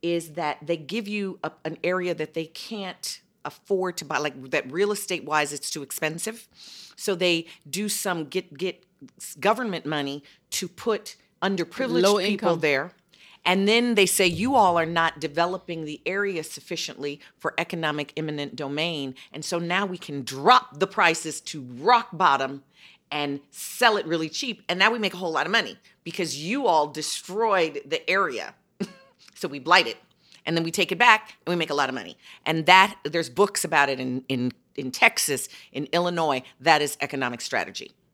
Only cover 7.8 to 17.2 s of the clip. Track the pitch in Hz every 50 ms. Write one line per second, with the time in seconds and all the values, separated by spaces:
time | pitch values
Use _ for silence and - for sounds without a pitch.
7.8 | 214 208 196 - - 196 180 170 156 135 - 185 180 _ - 135 175 185 170 _
8.8 | _ _ _ _ - - _ _ - - - 147 135 196 220 214 262 226 185 160
9.8 | - 147 156 151 143 139 139 143 _ - _ _ _ _ - - - 170 _ -
10.8 | - 240 214 202 208 - - _ _ _ _ _ - 196 196 175 170 165 - -
11.8 | 269 254 165 170 175 196 208 208 180 202 208 185 226 190 170 156 151 151 143 135
12.8 | 147 180 - _ _ _ _ _ - - - _ _ 170 185 196 196 202 220 233
13.8 | 240 240 233 208 196 180 - - 196 180 175 160 202 254 277 254 208 185 170 170
14.8 | 165 160 170 170 165 160 - 151 147 156 143 160 170 175 185 185 _ - 175 165
15.8 | 160 151 151 - _ - 185 196 202 196 190 165 151 - - - - - 180 165
16.8 | - - - - 139 147 143 147